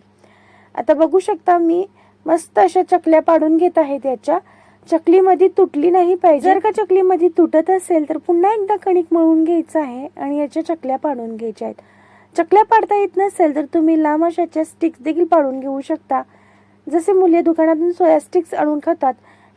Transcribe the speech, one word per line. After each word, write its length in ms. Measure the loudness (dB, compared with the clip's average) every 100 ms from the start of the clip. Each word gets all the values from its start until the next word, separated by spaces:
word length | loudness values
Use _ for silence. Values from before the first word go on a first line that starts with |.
| _ _ _ _ _ _ _
आता 200 | -6 0
बघू 240 | 0 2 0
शकता 400 | -2 -4 0 0
मी 260 | 0 -2 -4 _ _ _ -4
मस्त 320 | -4 -2 0
अशा 240 | 2 2 0
चकल्या 320 | 0 2 2
पाडून 340 | 2 2 2 2
घेत 220 | 2 0
आहे. 200 | -2 -4
त्याच्या 400 | -6 -6 -4 -4 -6 _ _ _ -4
चकलीमध्ये 600 | -2 4 4 4 4 2 2
तुटली 340 | 0 0 0
नाही 240 | 2 2
पाहिजे. 340 | 2 2 2 2
जर 100 | 0
का 120 | 0 -2
चकलीमध्ये 520 | 0 2 2 2 0 2
तुटत 320 | 2 2 0
असेल 380 | -2 0 -2 -2
तर 100 | -8
पुन्हा 340 | -2 0 0
एकदा 220 | 0 -2 -4
कणिक 360 | -2 -2 0
मळून 320 | 0 2 2
घ्यायचं 360 | 0 -2 -2 -4
आहे 280 | -6 -10 -14 -10
आणि 220 | -6 -4
याच्या 280 | -6 -6 -6
चकल्या 300 | -6 -6 -4
पाडून 380 | -4 -6 -10 -10
घ्यायच्या 320 | -10 -10 -12
आहेत. 140 | -14 _ _ _ _ _ -6
चकल्या 280 | 2 2
पाडता 360 | 4 2 2 -2
येत 160 | -2 -2
नसेल 380 | -2 0 0 0
तर 80 | -4
तुम्ही 280 | -2 0 0
लांब 220 | 0 0
अशाच्या 400 | -2 -2 -4 -4
स्टिक्स 380 | -6 -4 -6 -4
देखील 220 | -6 -2
पाडून 360 | 2 2 0 -4
घेऊ 200 | -8 -8
शकता. 420 | -6 -8 -4 -6 -6 _ _ _ _ _ -4
जसे 260 | -4 0
मुले 280 | 2 4 2
दुकानातून 500 | 2 0 0 0 -2
सोया 260 | 0 2 2
स्टिक्स 320 | 0 -4 -4
आणून 240 | -4 -2 -2
खातात 320 | -4 -2 -4 -6 _ _ _